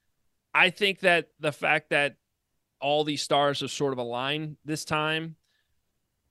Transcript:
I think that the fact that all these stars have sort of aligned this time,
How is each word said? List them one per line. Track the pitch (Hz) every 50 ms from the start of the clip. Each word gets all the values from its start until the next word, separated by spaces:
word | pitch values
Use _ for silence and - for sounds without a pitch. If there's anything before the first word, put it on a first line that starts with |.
| _ _ _ _ _ _ _ _ _ _ -
I | 151 175 185
think | 165 - 208 196 190 -
that | 190 180 175 170 - - _ _
the | 151 151 135
fact | - 170 156 151 156 - _
that | 165 147 143 139 - _ _ _ _ _ _ _ _ _ _ _ _ _
all | 131 139 147 151 151
these | 151 147 131
stars | - - 156 139 147 143 139 -
have | 139 131
sort | - - 147 139 135
of | 123
aligned | 123 120 120 120 131 135 147 156 156 156 147 - _
this | 139 156 147 -
time, | - 160 151 151 156 156 160 160 165 160 - _ _ _ _ _ _ _ _ _ _ _ _ _ _ _ _ _ _